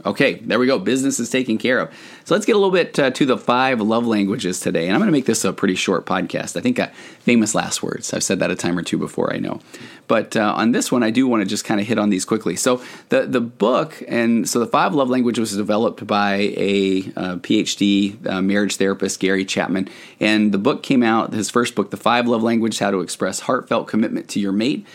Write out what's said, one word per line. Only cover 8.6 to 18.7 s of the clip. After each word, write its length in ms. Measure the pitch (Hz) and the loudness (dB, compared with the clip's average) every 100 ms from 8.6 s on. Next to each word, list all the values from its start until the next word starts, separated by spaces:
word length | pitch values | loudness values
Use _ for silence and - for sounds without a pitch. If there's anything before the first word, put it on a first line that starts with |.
| 87 87 | -2 -2
or 40 | |
two 160 | 82 82 | -2 -2
before, 340 | 80 - 82 | -2 -2 -2
I 60 | - | -2
know. 240 | - - - - - - - | -6 -8 -12 -20 -20 -10 0
But, 280 | 113 - 123 | 0 0 0
uh, 200 | 107 - | 0 2
on 140 | 110 | 2
this 200 | 135 - | 2 2
one, 120 | 127 | 0
I 80 | 113 | 2
do 160 | 113 131 | 2 2
wanna 180 | 113 95 | 2 0
just 180 | 104 | -2
kinda 200 | - 107 | -2 -2
hit 160 | 107 113 | 0 0
on 100 | 104 | 2
these 160 | 92 - | 0 0
quickly. 300 | 110 - 92 | -2 -2 -2
So 260 | - 123 - - - | 0 0 -4 -20 -2
the, 180 | 131 - | 0 2
the 120 | 127 | 0
book, 600 | 117 120 104 131 156 - - | -2 0 2 2 0 -6 -6
and 420 | 117 117 117 90 | 0 2 2 0
so 80 | 123 | -2
the 80 | 113 | 0
five 300 | 143 185 156 | 2 2 0
love 160 | 131 | 0
languages 400 | 127 120 113 110 | 0 0 0 -2
was 40 | 98 | -2
developed 520 | 101 104 113 - 101 | 0 0 0 -2 -2
by 480 | 104 101 98 104 - | 0 0 0 0 0
a, 560 | 95 101 95 95 95 - | 0 2 2 0 -2 -6
uh, 220 | 92 90 | -6 -6
P 160 | - 107 | 0 2
H 160 | 95 - | 0 0
D, 420 | 101 101 98 104 - | 2 2 2 -2 -6
uh, 160 | 95 | -2
marriage 360 | 95 101 101 | 0 2 0